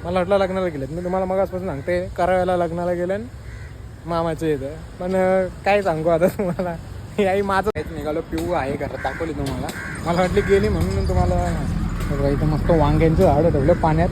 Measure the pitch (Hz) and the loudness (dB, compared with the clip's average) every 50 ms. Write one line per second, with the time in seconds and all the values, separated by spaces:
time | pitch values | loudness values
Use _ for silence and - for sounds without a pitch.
0 | - 170 180 185 175 180 202 196 196 185 190 190 185 175 156 139 135 131 156 170 | -4 -2 0 0 2 2 2 2 2 0 0 -2 -2 -2 -4 -6 -8 -6 -6 -6
1 | 175 180 185 190 190 185 185 190 196 - 180 180 185 190 147 139 139 180 175 175 | -4 -2 -2 -2 -2 0 0 -2 -2 -2 -4 -6 -6 -6 -6 -6 -4 -2 -2 -2
2 | 180 185 - - 175 175 185 185 180 180 180 175 175 165 165 175 175 180 180 175 | -2 -4 -2 -2 0 2 2 2 2 2 0 0 0 -2 -2 -4 -2 -2 -2 -2
3 | 175 175 190 208 233 247 - - - - - - - - - - - - - - | -2 -4 -4 -6 -6 -10 -14 -16 -14 -14 -14 -14 -14 -14 -14 -16 -16 -16 -16 -14
4 | - 160 170 165 165 170 160 151 165 156 151 135 135 139 156 160 160 - - - | -8 -4 -2 -2 0 -2 -2 -2 0 0 0 0 -4 -8 -8 -10 -14 -14 -10 -8
5 | 180 180 190 185 185 185 185 190 185 180 - - - 196 202 208 196 190 160 156 | -4 -2 0 2 2 4 2 2 0 -2 -6 -4 0 2 2 2 2 0 0 0
6 | 156 170 170 160 175 190 - - 202 175 175 - 185 175 170 165 - - - - | 2 2 4 4 4 2 2 0 -2 -2 -2 -2 -4 -4 -6 -8 -10 -12 -14 -14
7 | - - - - 202 185 190 202 202 196 196 190 190 214 - 156 151 165 165 151 | -14 -8 -2 0 2 2 2 2 0 2 0 2 0 0 -4 -4 -8 -8 -8 -6
8 | 143 151 151 165 160 - 170 160 165 170 175 156 131 139 139 139 143 127 135 - | -4 -4 -4 -4 -4 -4 -4 -4 -2 -2 -2 -2 -2 -2 -4 -4 -6 -6 -6 -6
9 | - 131 135 - 165 160 147 143 143 139 127 127 131 160 - - - - - - | -6 -6 -4 -4 -6 -6 -4 -4 -4 -4 -4 -4 -6 -6 -8 -8 -10 -10 -8 -6
10 | - 165 170 175 185 180 185 208 185 185 196 196 202 214 202 160 160 185 196 196 | -4 -2 0 2 2 2 2 0 4 4 4 4 4 2 2 2 0 0 0 0
11 | 190 185 185 180 180 185 185 175 175 175 170 165 165 - - - - - - - | 0 2 2 2 4 4 2 2 2 0 0 -2 -2 -2 -2 -2 -2 -2 -2 -4
12 | - - 147 139 139 139 143 139 151 151 151 139 - - 170 160 147 147 151 156 | -2 -2 0 0 2 2 2 2 2 2 2 2 2 4 4 4 6 4 4 4
13 | 160 160 160 165 190 165 139 143 165 170 151 147 139 160 175 175 - 160 156 160 | 4 4 6 6 6 6 6 6 4 4 4 4 4 4 4 4 4 2 4 4
14 | 170 185 | 2 2